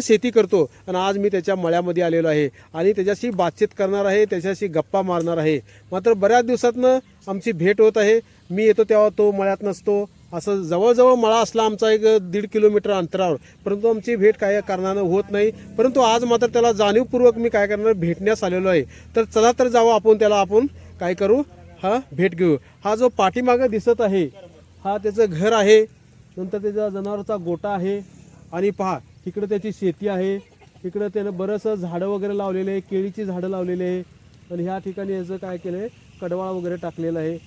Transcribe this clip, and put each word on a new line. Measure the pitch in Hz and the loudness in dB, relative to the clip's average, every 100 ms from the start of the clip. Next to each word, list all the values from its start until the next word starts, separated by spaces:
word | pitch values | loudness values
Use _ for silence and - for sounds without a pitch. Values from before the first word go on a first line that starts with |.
शेती | - 214 247 | 2 2 2
करतो | 226 190 196 143 - - | 2 2 2 0 -4 -6
आणि | 180 | -2
आज | 190 202 | -2 0
मी | 202 | -2
त्याच्या | 190 175 185 | -2 -2 -2
मळ्यामध्ये | 175 170 175 175 | 0 0 0 -2
आलेलो | 170 165 160 | 0 2 2
आहे | 151 143 - - | 2 0 -4 -14
आणि | 160 185 | -2 0
त्याच्याशी | 208 185 202 240 | 0 -2 -2 -4
बातचीत | 190 175 - 208 - | -2 -2 -2 -4 -2
करणार | 196 202 202 | -2 0 0
आहे, | 202 208 | 2 0
त्याच्याशी | 185 180 190 202 | -2 -4 -6 -4
गप्पा | 160 - 196 | -4 -2 -2
मारणार | 190 170 165 165 | -2 -2 -2 -2
आहे. | 156 147 - - - | 0 -2 -6 -20 -10
मात्र | 185 202 | -2 0
बऱ्याच | 214 202 240 240 | 2 4 2 2
दिवसातनं | 240 240 240 254 262 - _ - | 0 0 0 2 2 -2 _ -10
आमची | 196 233 | -6 -4
भेट | 175 175 202 | -2 0 4
होत | 220 220 | 4 4
आहे. | 208 226 - _ - | 2 2 0 _ -8
मी | 180 | 0
येतो | 220 202 | 2 2
तेव्हा | 214 214 214 | 4 4 4
तो | - 208 | 2 0
मळ्यात | 196 196 196 | 2 -2 -2
नसतो. | 208 180 - 202 202 _ - | -4 -4 -2 -2 -4 _ -12
असं | 170 196 196 | -8 -4 -4
जवळजवळ | 170 175 220 240 254 | -2 2 4 6 6
मळा | 254 220 226 | 6 4 2
असला | 214 226 | 2 0
आमचा | 220 208 220 | 0 0 2
एक | 220 220 220 | 4 4 2
दीड | 180 190 208 | 0 -6 -2
किलोमीटर | 220 214 208 202 | 2 4 4 0
अंतरावर, | 196 170 185 180 143 - - 196 | -2 -2 -2 -2 -2 -6 -10 -6
परंतु | 202 226 | -2 0
आमची | 220 196 233 | 0 -2 2
भेट | 202 214 | 2 2
काही | 202 208 202 | 0 0 -2
कारणानं | 185 190 196 | -4 -2 -2
होत | 185 190 202 | 0 0 0
नाही. | 202 214 - - - | 0 0 -2 -8 0
परंतु | 254 262 | 2 4
आज | 233 233 | 4 4
मात्र | 240 233 233 | 2 2 2
त्याला | 233 240 | 2 2
जाणीवपूर्वक | 208 208 214 254 254 247 226 | 2 2 2 2 4 4 4
मी | 233 | 0
काय | 220 202 | 0 0
करणार, | 208 220 | 0 0
भेटण्यास | 208 170 170 196 214 | 0 -2 -2 0 0
आलेलो | 190 180 190 | -2 0 2
आहे. | 175 123 - - 233 | 0 0 -10 -6 -2
तर | |
चला | 220 220 226 | 0 2 4
तर | 247 247 | 4 2
जावं | 233 226 | 4 4
आपण, | 220 220 214 | 4 4 4
त्याला | 214 208 | 4 2
आपण | 190 214 277 - - - | 2 2 0 -6 -18 -8
काय | 180 | -4
करू, | 180 196 247 285 - - - | -2 2 2 0 -10 -20 -6
हा | 185 233 262 | -2 -2 -4
भेट | 135 185 170 | -2 -2 2
घेऊ. | 180 143 - _ 202 | 0 0 -4 _ -4
हा | 214 | 0
जो | 247 | 0
पाठीमागं | - 190 240 247 247 262 | 2 0 0 0 2 2
दिसत | 214 240 233 | 0 0 0
आहे | 214 190 147 - 170 - _ - | 2 0 -2 -6 -20 -20 _ -10
हा | 196 208 | -6 -4
त्याचं | 214 202 214 | -4 0 0
घर | 160 208 | 2 0
आहे, | 226 202 220 220 _ _ - - - | 2 6 6 4 _ _ -20 -20 -12
नंतर | 185 208 | -8 -6
त्याच्या | 208 208 208 | -4 -4 -4
जनावरांचा | 196 202 208 202 208 | -4 -6 -8 -6 -6
गोठा | 170 170 202 | -4 -6 -4
आहे | 196 185 202 190 - - - - | -4 -4 -6 -10 -20 -20 -20 -12
आणि | 170 196 | -4 -4
पहा | 196 190 151 - - - | -2 -4 -6 -10 -16 -12
इकडं | 202 202 | -8 -4
त्याची | 208 214 | -4 -6
शेती | - 190 160 202 | -4 -4 -4 -4
आहे. | 185 190 196 196 _ - _ 185 | -4 -4 -6 -10 _ -20 _ -10
इकडं | 202 208 | -6 -4
त्यानं | 208 202 180 | -4 -6 -6
बरंचसं | 190 208 214 214 | -6 -4 -4 -4
झाडं | 175 175 196 | -6 -6 -4
वगैरे | 202 202 202 | -4 -4 -6
लावलेले | 196 185 190 | -4 -4 -4
आहे, | 196 | -6
केळीची | 185 196 196 185 202 | -4 -6 -6 -8 -8
झाडं | 180 185 | -6 -6
लावलेली | 190 180 180 | -6 -6 -4
आहे | 185 180 175 - - - - | -4 -6 -8 -20 -20 -20 -12
आणि | 175 | -8
ह्या | 175 190 | -6 -6
ठिकाणी | 190 185 196 | -10 -10 -6
याचं | 190 175 190 | -6 -8 -10
काय | 190 180 | -10 -10
केलं | 180 175 | -8 -8
आहे, | 226 - - - | -10 -14 -20 -12
कडवाळा | 180 180 190 | -8 -6 -6
वगैरे | 185 175 175 | -6 -6 -8
टाकलेला | 170 160 165 165 | -10 -6 -6 -4
आहे. | 160 165 | -6 -8